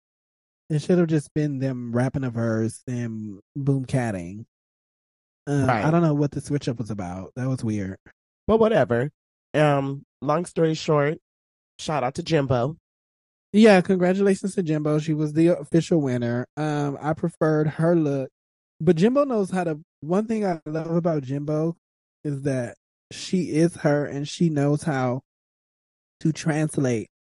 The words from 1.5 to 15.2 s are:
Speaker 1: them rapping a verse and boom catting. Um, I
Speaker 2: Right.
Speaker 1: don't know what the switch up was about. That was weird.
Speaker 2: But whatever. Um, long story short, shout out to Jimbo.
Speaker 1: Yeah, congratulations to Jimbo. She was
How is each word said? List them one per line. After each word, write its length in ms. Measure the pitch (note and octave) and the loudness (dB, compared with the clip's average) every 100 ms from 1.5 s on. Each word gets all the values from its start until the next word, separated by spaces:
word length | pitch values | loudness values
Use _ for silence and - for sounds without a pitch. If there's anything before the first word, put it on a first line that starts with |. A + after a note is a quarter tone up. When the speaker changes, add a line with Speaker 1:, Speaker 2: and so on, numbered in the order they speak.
| C3+ | -2
Speaker 1:
them 320 | C3+ B2+ A#2+ | -4 -4 -2
rapping 320 | A#2+ C3 D3 | 0 0 0
a 60 | C3 | -4
verse 520 | A2+ A#2 A2 A2+ - - | -2 0 0 -2 -4 -8
and 540 | B2 A#2 A2 G#2+ G2 _ C#3+ | -6 -6 -8 -10 -14 _ -4
boom 260 | C#3 C#3 | 0 0
catting. 640 | B2+ C3+ A#2 G2 E2+ G#2 - _ _ _ _ _ _ _ _ _ - | 0 -2 -2 -6 -10 -14 -18 _ _ _ _ _ _ _ _ _ -4
Um, 220 | C#3+ B2+ | 0 2
I 140 | A2+ | 2
Speaker 2:
Right. 80 | G2 | 2
Speaker 1:
don't 100 | E3+ | 4
know 120 | E3 | 2
what 180 | D3 D3 | 2 0
the 80 | C#3+ | -2
switch 300 | - C#3+ - | -4 -4 -2
up 80 | A#2 | -6
was 120 | A2 | -6
about. 420 | G#2 F2 F#2 F#2+ - | -6 -8 -10 -12 -6
That 140 | C3 | -4
was 120 | C3 | -2
weird. 360 | A2+ G#2 F#2+ F#2+ - _ _ _ - | -2 -4 -6 -10 -18 _ _ _ 0
Speaker 2:
But 100 | A3 | 4
whatever. 480 | A3 G3+ B2 A#2+ D3 - _ _ _ | 4 4 2 2 -2 -8 _ _ _
Um, 500 | D3 D3+ C#3+ C#3 C#3 - _ | 2 4 2 -2 -6 -12 _
long 240 | C#3 D#3 F3 | -2 -2 -2
story 280 | - D#3+ D#3+ | 0 0 0
short, 420 | - D3+ C#3+ E3+ _ _ _ _ _ - | 0 2 2 -4 _ _ _ _ _ -12
shout 280 | - D3+ B2 | -4 -2 -2
out 100 | D#3 | -4
to 80 | |
Jimbo. 540 | D#3 D#3 C#3 B2 B2+ E3+ _ _ _ _ _ _ _ | 0 0 2 0 0 -6 _ _ _ _ _ _ _
Speaker 1:
Yeah, 300 | G#3 A3 F#3+ | 6 8 8
congratulations 720 | F3 F#3+ F3+ F#3+ G3+ F#3+ G3 G3+ | 4 2 2 4 2 2 -2 -4
to 80 | |
Jimbo. 360 | E3 D3+ D3+ D3+ | -2 -2 0 0
She 140 | D#3 | 0
was 200 | D3+ | -2